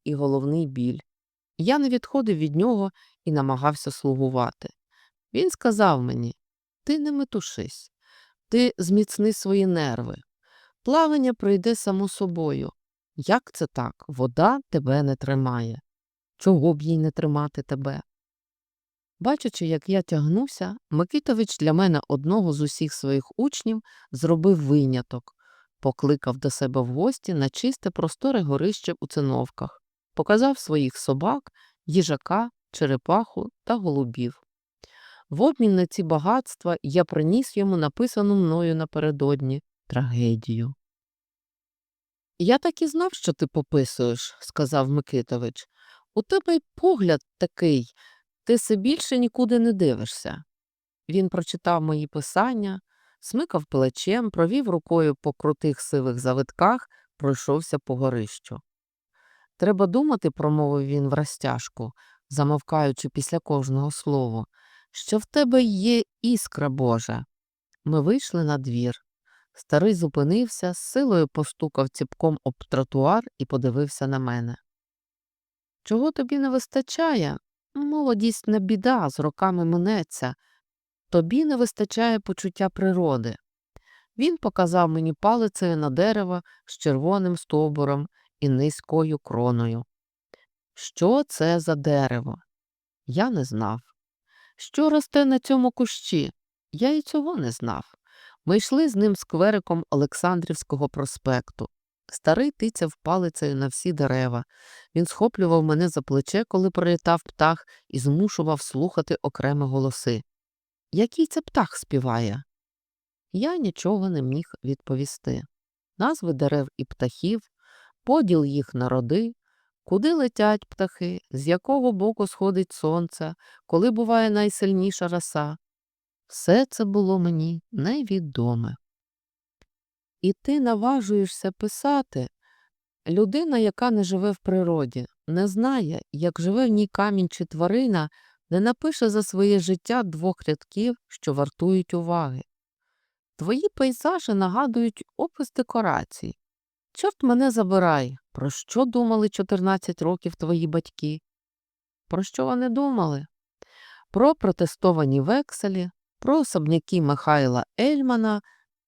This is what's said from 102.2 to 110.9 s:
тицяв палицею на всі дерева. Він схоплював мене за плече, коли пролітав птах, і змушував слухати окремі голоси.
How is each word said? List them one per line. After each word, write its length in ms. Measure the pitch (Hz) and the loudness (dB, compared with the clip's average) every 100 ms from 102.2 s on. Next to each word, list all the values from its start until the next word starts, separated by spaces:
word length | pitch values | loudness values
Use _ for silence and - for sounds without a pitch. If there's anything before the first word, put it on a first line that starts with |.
| - 165 285 | 2 4 2
тицяв 420 | - 220 - 165 - | -2 -4 -2 -6 -4
палицею 520 | 156 185 175 - 147 139 | -2 0 -2 -4 -4 -2
на 120 | 135 | -4
всі 260 | - 180 | -4 -4
дерева. 500 | 151 139 131 127 120 120 _ - - - 160 | 0 0 0 -2 -4 -8 _ -20 -20 -6 -2
Він 100 | 170 | -2
схоплював 580 | - 233 - 180 165 | 0 -2 2 2 2
мене 260 | 156 156 175 | 2 2 0
за 120 | 151 | -2
плече, 420 | 131 139 - 196 226 | -2 -2 0 -2 0
коли 220 | 185 185 | 0 0
пролітав 500 | 175 170 170 - 170 | 0 0 2 2 0
птах, 420 | - - 156 165 - - - | 0 0 2 2 -6 -20 -10
і 120 | - | -2
змушував 640 | 135 151 202 - 156 147 | 0 2 0 0 -2 -2
слухати 560 | - 131 175 - 156 160 | -4 -4 -2 -2 -2 -2
окремі 440 | 143 - 135 147 139 | -4 -4 -2 -2 -2
голоси. 560 | 135 131 - - 113 - _ _ _ _ _ - | 0 -2 -2 -4 -4 -6 _ _ _ _ _ -6